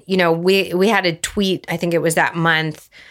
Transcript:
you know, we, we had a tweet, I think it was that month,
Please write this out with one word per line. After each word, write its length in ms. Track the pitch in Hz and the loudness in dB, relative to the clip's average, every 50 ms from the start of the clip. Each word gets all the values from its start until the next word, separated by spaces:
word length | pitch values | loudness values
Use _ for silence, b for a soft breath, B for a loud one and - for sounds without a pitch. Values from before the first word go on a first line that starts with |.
| - | -4
you 100 | - 190 | -2 0
know, 160 | 185 175 170 | 2 2 2
we, 400 | 165 165 175 185 196 196 185 - | 2 2 2 2 2 2 2 0
we 160 | 170 180 190 220 | 0 0 2 2
had 160 | 214 196 185 | 2 2 0
a 100 | 175 160 | 0 -2
tweet, 500 | - - - - 208 196 190 180 - - - | -4 -6 -6 -4 -2 -2 0 -2 -4 -4 -6
I 80 | 180 | -6
think 160 | 165 180 170 | -4 -2 -2
it 60 | 170 165 | 0 0
was 160 | 147 165 160 | 0 0 0
that 200 | 180 156 - - | 0 0 0 0
month, 540 | 170 165 165 160 156 160 156 151 - - _ B B B B | 0 0 0 2 0 -2 -4 -6 -10 -14 _ B B B B